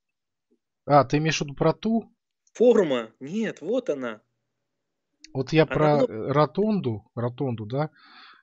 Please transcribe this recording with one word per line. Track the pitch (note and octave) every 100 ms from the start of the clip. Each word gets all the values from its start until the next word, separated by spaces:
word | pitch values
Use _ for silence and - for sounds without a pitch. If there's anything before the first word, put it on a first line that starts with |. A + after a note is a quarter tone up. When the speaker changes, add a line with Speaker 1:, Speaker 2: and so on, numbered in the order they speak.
| _ _ _ _ _ _ _ _ -
Speaker 1:
А, | C#3+
ты | B2 D3
имеешь | D#3 -
в |
виду | D3+
про | C3 D#3+
ту? | - A3 A3+ G3 _ _ _ _
Speaker 2:
Форма? | - A#3+ G#3+ E3 B2 A2 -
Нет, | C3+ G#3+ G3+ -
вот | D#3+ C4 -
она. | C#3 B2 G#2+ _ _ _ _ _ _ _ _ _ _ -
Speaker 1:
Вот | C3+ B2+
я | D#3 D#3
Speaker 2:
Она | D3
Speaker 1:
про, | D3+ D3
Speaker 2:
вот | A#3+
Speaker 1:
э, | A2 C3+
ротонду, | C#3 D3 - G#3+ G3+ B2+ G#2+ -
ротонду, | B2 A#2+ B2 C#3 A2 G#2+
да? | C3+ D#3 _ - - - -